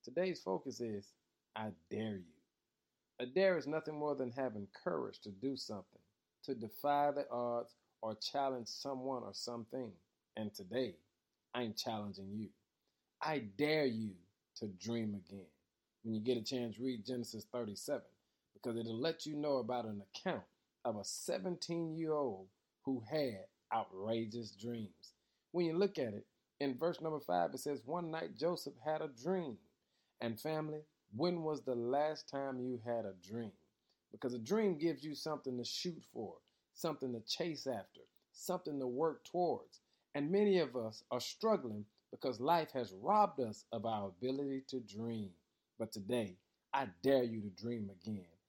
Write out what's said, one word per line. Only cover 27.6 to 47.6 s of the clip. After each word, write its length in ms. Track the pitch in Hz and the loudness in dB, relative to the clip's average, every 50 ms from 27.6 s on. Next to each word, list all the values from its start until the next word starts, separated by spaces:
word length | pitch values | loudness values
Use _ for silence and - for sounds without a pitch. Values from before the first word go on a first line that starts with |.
| - 151 143 120 113 | -2 -2 -2 -2 -2
"One 280 | 123 160 180 175 160 | -2 -2 -2 -2 -2
night 240 | 160 160 170 165 190 | -2 -2 -4 -4 -2
Joseph 420 | - 147 170 180 - - - - | 2 2 2 2 2 -4 -8 -8
had 240 | - 113 151 156 156 | -4 -2 0 0 0
a 60 | 160 | -2
dream." 500 | 151 127 113 123 165 190 185 170 139 110 - _ _ _ _ _ _ _ _ _ _ _ _ | -4 -6 -4 0 2 2 2 2 -2 -6 -8 _ _ _ _ _ _ _ _ _ _ _ _
And 180 | 120 117 113 110 | -2 -2 -2 -2
family, 460 | - 151 156 156 156 151 151 151 151 _ _ _ _ _ | -2 0 0 0 0 -2 -4 -6 -10 _ _ _ _ _
when 320 | 101 113 160 180 180 170 | 0 2 2 4 4 2
was 220 | 160 156 156 131 110 | 2 0 0 0 0
the 100 | 135 123 | 0 0
last 560 | 120 117 120 135 143 151 156 156 151 - - | 2 2 4 4 4 4 4 2 -2 -8 -6
time 300 | - 139 139 139 131 127 | -4 -2 -2 -2 -2 -2
you 180 | 123 127 127 | -2 -2 -4
had 280 | 117 107 120 120 117 110 | -4 -2 0 0 0 0
a 100 | 98 95 | -4 -8
dream? 420 | 92 85 95 107 120 117 104 - _ _ _ _ _ _ _ _ _ _ _ | -10 -12 -8 -6 -6 -6 -6 -10 _ _ _ _ _ _ _ _ _ _ _
Because 240 | - 110 - 127 123 | -12 -4 -2 -2 -2
a 20 | |
dream 400 | 120 110 127 190 226 220 202 170 | -2 0 2 4 6 6 4 4
gives 260 | 147 160 170 156 131 143 | 4 2 2 2 0 -4
you 120 | 156 143 | -8 -6
something 420 | - - 156 151 135 - 135 127 | -4 -2 -2 -2 -2 -2 -2 -2
to 60 | 123 120 | -2 -2
shoot 420 | - - - - 180 165 - - - - | -2 -4 -2 -2 -2 -4 -4 -14 -10 -8
for, 260 | 120 110 92 - - _ _ _ _ _ _ _ | -6 -6 -6 -8 -12 _ _ _ _ _ _ _
something 360 | - - 165 151 - 143 127 120 | -2 -2 -2 0 0 -2 -2 -2
to 80 | 113 | -4
chase 440 | 104 - - - 170 175 156 139 - | -4 -4 -2 0 0 -2 -2 -2 -2
after, 360 | 135 123 101 95 - _ - - _ _ _ _ _ | -2 -2 -2 -4 -10 _ -20 -20 _ _ _ _ _
something 460 | _ - - - 180 180 - 156 147 | _ -10 -4 -2 -2 -2 -2 -4 -2
to 80 | 139 131 | -2 -2
work 380 | 123 120 131 160 160 135 - _ | 0 2 2 2 2 2 -2 _
towards. 580 | - - 175 180 165 123 98 - - - - _ _ _ _ _ _ - | -4 0 2 2 2 2 0 -4 -14 -20 -20 _ _ _ _ _ _ -2
And 160 | 143 143 151 | 0 2 4
many 300 | 180 202 208 208 190 180 | 6 6 8 8 8 6
of 160 | 156 127 120 | 6 4 0
us 280 | 127 113 110 110 - - _ | -2 -2 -2 -4 -8 -6 _
are 100 | 123 123 | -2 -2
struggling 680 | - - - - - 220 214 165 131 117 107 104 104 _ _ _ _ _ | 0 -2 -4 2 4 4 4 4 4 -2 -4 -4 -6 _ _ _ _ _
because 280 | - - - 135 120 107 | -12 -4 -2 -2 -2 2
life 300 | 123 151 170 170 156 - - | 4 6 6 6 4 2 -2
has 200 | 131 120 104 92 | -2 -2 -2 -6
robbed 460 | 95 107 160 208 214 208 185 156 - | -4 2 6 8 8 6 6 4 0
us 260 | 127 110 104 - - _ | -2 -2 -2 -8 -8 _
of 160 | - 208 202 | -6 -2 0
our 220 | 233 110 104 101 98 | 0 0 0 -2 -4
ability 520 | 87 - 120 127 135 139 143 139 135 135 131 | -4 -2 0 0 0 0 0 -2 -2 -4 -4
to 120 | - 135 127 | -4 -6 -6
dream. 560 | 117 95 95 107 113 117 117 110 104 92 87 _ _ _ _ _ _ _ _ - | -6 -6 -6 -4 -4 -2 -2 -2 -4 -6 -10 _ _ _ _ _ _ _ _ -6
But 120 | 113 104 | -6 -4
today, 460 | - 110 95 98 123 120 110 98 90 _ _ _ _ _ _ _ | -4 -8 -2 0 2 2 0 0 -6 _ _ _ _ _ _ _
I 140 | - 139 135 104 85 _ | 0 0 0 0 -4 _
dare 220 | - 135 139 131 127 | 6 6 8 8 6
you 180 | 120 113 110 | 4 0 -4
to 80 | 101 104 | -4 -6
dream 400 | 92 90 | -8 -6